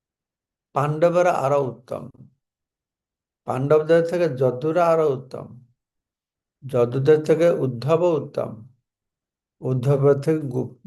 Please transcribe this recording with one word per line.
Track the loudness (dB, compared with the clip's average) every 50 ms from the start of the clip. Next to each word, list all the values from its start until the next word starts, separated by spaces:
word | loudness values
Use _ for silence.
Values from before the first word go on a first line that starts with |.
| _ _ _ _ _ _ _ _ _ _ _ _ _ _ -6
পাণ্ডবরা | -4 -2 -2 0 0 0 2 2 2 2 2
আরো | 2 0 0 0 0 0 0
উত্তম, | -2 -6 -10 -14 -12 -12 -12 -12 -14 -20 -20 -20 -20 _ _ _ _ _ _ _ _ _ _ _ _ _ _ _ _ _ _ _ _ _ _ _
পাণ্ডবদের | -8 -6 -4 0 2 2 2 4 4 2 2 2 0
থেকে | -2 -2 -2 -2 0 0
যদুরা | 0 0 0 -2 -4 -2 0 2 2
আরো | 2 2 2 2 0
উত্তম, | -2 -4 -6 -12 -16 -16 -16 -18 -20 -20 -20 _ _ _ _ _ _ _ _ _ _ _ _ _ _ _ _ _ _ _ -12
যদুদের | -6 -2 0 0 0 0 0 4 4 4 4 4
থেকে | 2 2 2 2 2
উদ্ধব | 2 0 -2 -4 -6 -6 -2 0 0 2 2
উত্তম, | 0 0 -2 -4 -6 -6 -6 -6 -6 -8 -14 -18 -20 _ _ _ _ _ _ _ _ _ _ _ _ _ _ _ _ _ _
উদ্ধবের | -6 -4 -4 -2 0 0 0 2 4 2 2 2
থেকে | 0 -2 -2 -2
গো-, | -4 -6 -6 -6 -6 -8 -10 -16 -16